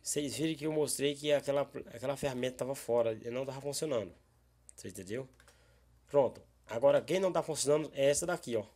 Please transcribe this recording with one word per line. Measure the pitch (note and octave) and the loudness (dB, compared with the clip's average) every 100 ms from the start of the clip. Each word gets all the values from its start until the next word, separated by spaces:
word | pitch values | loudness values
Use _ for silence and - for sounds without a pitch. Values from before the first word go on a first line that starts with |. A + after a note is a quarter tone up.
Vocês | - D3 C#3+ A2 | -2 -2 -2 -2
viram | D#3+ D#3 | -2 -2
que | D#3 | -2
eu | |
mostrei | D#3 C#3+ - C#3 C#3+ | 0 0 2 0 0
que | D3 | 0
aquela, | C#3+ C#3 C#3 C3+ - - | 2 2 0 0 -6 -12
aquela | A#2 C3 C#3 | -6 -4 -2
ferramenta | C#3+ B2+ B2+ B2+ | -2 0 -2 -2
tava | B2+ C3+ | -4 -4
fora, | - A#2+ A2+ A2+ A#2 | 2 2 2 0 -4
não | B2 C3+ | -4 -4
tava | C3+ | -6
funcionando. | C#3 C#3 D#3+ B2 F#2+ - _ _ _ _ - - | -6 -4 -2 -2 -2 -12 _ _ _ _ -20 -14
Você | G2+ | -14
entendeu? | F#2+ F#2 A#2 C3 _ - _ _ _ _ _ _ | -12 -8 -8 -8 _ -20 _ _ _ _ _ _
Pronto. | C#3+ A#2+ - - _ - | 2 2 -2 -20 _ -8
Agora | A2+ C#3 C#3+ | 2 6 4
quem | - F3+ | 2 2
não | F#3+ | 2
tá | E3+ | 0
funcionando | D3+ C#3+ C3 D3+ D3 | -2 -2 2 2 2
é | C#3 C#3 | 2 4
essa | C#3+ E3+ | 4 0
daqui, | E3+ - A2+ | -4 -2 -4
ó. | G#2 | -4